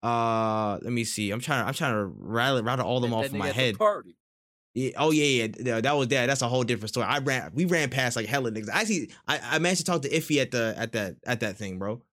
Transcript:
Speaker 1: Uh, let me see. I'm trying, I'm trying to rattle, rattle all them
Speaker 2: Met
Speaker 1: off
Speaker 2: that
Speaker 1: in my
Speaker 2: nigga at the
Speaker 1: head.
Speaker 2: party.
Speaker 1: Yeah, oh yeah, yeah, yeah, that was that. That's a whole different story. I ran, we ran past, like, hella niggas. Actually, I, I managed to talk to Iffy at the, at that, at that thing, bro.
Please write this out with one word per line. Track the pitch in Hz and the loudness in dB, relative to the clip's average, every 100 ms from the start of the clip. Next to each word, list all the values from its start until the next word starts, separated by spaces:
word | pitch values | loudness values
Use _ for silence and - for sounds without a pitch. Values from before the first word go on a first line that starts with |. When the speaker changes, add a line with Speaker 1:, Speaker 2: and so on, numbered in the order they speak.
Speaker 1:
Uh, | 120 117 117 113 113 110 107 98 | 0 0 2 2 2 0 0 -2
let | 104 | -4
me | 120 | -4
see. | 110 - 104 | -2 -2 -2
I'm | 107 | -2
trying, | 123 139 107 | -2 0 0
I'm | |
trying | 139 160 | -2 0
to | 110 101 | 0 -2
rattle, | 53 50 113 123 131 | -6 -4 0 2 2
rattle | 110 131 120 | 0 0 0
all | 123 | 0
them | 120 | 0
Speaker 2:
Met | 113 | 0
Speaker 1:
off | 127 | -2
Speaker 2:
that | |
Speaker 1:
in | 104 | -2
my | |
Speaker 2:
nigga | 98 | -2
at | 117 | 0
the | 131 | 0
Speaker 1:
head. | 101 | 2
Speaker 2:
party. | 214 196 92 - _ _ _ _ _ | 2 2 -8 -20 _ _ _ _ _
Speaker 1:
Yeah, | - 131 - | -4 -4 0
oh | 151 | 2
yeah, | 156 147 131 | 4 4 4
yeah, | 110 - | 2 -2
yeah, | 123 113 | -2 0
that | 120 147 | 2 2
was | 131 | 2
that. | 135 120 | 2 2
That's | 139 | 2
a | 123 | 2
whole | 127 | 2
different | 120 117 107 | 2 0 -2
story. | - 104 | -2 0
I | 143 | 0
ran, | 139 131 80 | 0 -2 -2
we | 101 | 0
ran | 180 170 139 | 2 2 0
past, | 131 127 117 | 0 0 0
like, | 104 | -2
hella | 143 127 | 0 0
niggas. | 107 107 | -4 -2
Actually, | 139 214 196 - - - | -2 0 0 -2 -14 -4
I, | 151 110 151 | -4 0 2
I | |
managed | 170 185 | 2 2
to | |
talk | - 170 | 0 0
to | 139 | 2
Iffy | 151 156 147 | -2 2 0
at | 131 | 2
the, | 127 113 - | 0 0 -2
at | 113 | -4
that, | 113 98 - - | -2 -4 -6 -4
at | 120 | -2
that | 110 95 | -2 -4
thing, | 101 92 | -8 -6
bro. | 98 117 _ | -6 -6 _